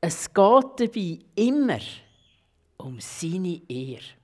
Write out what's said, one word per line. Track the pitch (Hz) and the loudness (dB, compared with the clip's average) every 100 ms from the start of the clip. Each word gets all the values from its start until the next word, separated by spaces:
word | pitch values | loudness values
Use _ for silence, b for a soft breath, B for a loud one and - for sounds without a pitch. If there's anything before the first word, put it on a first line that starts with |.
es | 170 - - | -6 -6 -2
geht | - | 4
dabei | 196 262 262 - 226 233 180 165 _ - | 6 6 4 0 -2 -2 -6 -8 _ 0
immer | 233 294 254 120 - - _ _ _ _ _ _ _ - | 2 2 0 -2 -6 -16 _ _ _ _ _ _ _ -18
um | 131 120 | -14 -14
seine | - - 165 180 185 170 - | -14 -8 -6 -4 -4 -6 -8
Ehre. | 123 131 117 - - | -10 -10 -12 -16 -20